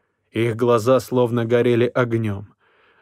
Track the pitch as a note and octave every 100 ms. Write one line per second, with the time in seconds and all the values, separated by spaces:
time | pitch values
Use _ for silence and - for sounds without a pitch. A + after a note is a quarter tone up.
0 | _ _ _ A2 A#2+ A2+ A#2+ A#2+ A2+ B2+
1 | - B2+ A#2+ A#2+ A2+ A#2+ A#2+ A#2 A#2+ C3+
2 | A#2+ A2+ A2 G2+ G#2 _ _ _ _ _